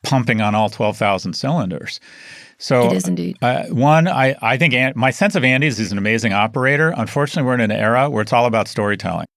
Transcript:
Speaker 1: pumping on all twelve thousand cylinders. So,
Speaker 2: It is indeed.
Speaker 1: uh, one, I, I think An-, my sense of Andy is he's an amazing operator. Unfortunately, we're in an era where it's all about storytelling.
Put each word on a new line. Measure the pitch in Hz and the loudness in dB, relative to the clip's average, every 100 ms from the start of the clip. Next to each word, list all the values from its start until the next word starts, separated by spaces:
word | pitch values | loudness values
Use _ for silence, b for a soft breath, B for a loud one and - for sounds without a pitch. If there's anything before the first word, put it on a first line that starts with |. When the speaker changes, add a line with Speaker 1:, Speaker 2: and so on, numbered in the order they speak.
Speaker 1:
pumping | - 135 117 113 | 0 0 0 0
on | 104 | 0
all | 104 107 | 0 -2
twelve | - 107 98 | -2 -4 0
thousand | 104 95 95 | 0 0 -4
cylinders. | - 135 165 95 82 - - B B B B B B | -6 -4 -2 -4 -6 -10 -14 B B B B B B
So, | - 123 120 | 0 2 4
Speaker 2:
It | |
is | 185 180 | 2 -2
indeed. | 170 - - | -4 -6 -2
Speaker 1:
uh, | 120 127 - | -2 -2 -2
one, | 123 139 160 170 | 2 4 4 4
I, | 131 131 131 | 2 0 0
I | 113 127 | -2 2
think | 165 | 2
An-, | 123 131 | 2 0
my | 113 131 | 0 0
sense | - 202 | 2 0
of | 196 | 2
Andy | 127 131 151 | 2 2 0
is | 110 | -2
he's | 104 | -4
an | 101 | -2
amazing | 101 113 117 | 0 0 0
operator. | 98 110 135 127 143 160 170 | 0 0 0 0 2 0 -2
Unfortunately, | 107 143 143 165 127 | -4 -2 -2 -2 0
we're | |
in | 123 | 0
an | 107 | 0
era | 107 107 120 143 | 0 2 2 2
where | 117 | -2
it's | 107 | 0
all | 120 120 | 2 2
about | 113 101 | 0 -2
storytelling. | - 104 101 90 82 80 | -2 -2 -2 -4 -6 -8